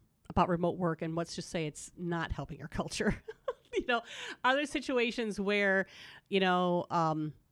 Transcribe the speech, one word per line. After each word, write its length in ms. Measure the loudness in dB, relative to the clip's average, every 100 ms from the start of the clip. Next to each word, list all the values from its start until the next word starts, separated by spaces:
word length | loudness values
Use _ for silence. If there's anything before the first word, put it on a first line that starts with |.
| _ _ -2
about 180 | 2 4
remote 280 | 4 2 2
work, 240 | 0 0
and 120 | -2 -2
let's 200 | -4 -6
just 140 | -6
say 180 | -4 -4
it's 240 | -6 -12 -8
not 340 | -4 -2 -2
helping 300 | -4 -8 -10
our 80 | -8
culture. 460 | -6 -4 -2 0 -2
<laughs> 60 | -6 -12 -10 -10 _ -4
You 60 | 0
know, 120 | 0 -2 -10 -12 -2 2
are 100 | 2
there 100 | 2
situations 720 | -2 0 2 2 0 -2 -2
where, 480 | 0 2 4 4 0 -6 -20 -20 -2
you 100 | 2
know, 460 | 4 4 4 2 0
um, 440 | 2 2 2 -2 -6 _